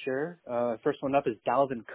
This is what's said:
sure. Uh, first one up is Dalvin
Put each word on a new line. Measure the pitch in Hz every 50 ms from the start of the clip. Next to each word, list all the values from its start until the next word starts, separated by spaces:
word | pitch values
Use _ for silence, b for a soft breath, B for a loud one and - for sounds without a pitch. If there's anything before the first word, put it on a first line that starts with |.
| -
sure. | 135 131 135 147 175 175 - _ -
Uh, | 123 120 120 120 113 107
first | - 151 143 -
one | - 135 135
up | 143 143 135
is | 110 - - -
Dalvin | 120 131 143 131 135 117 107 -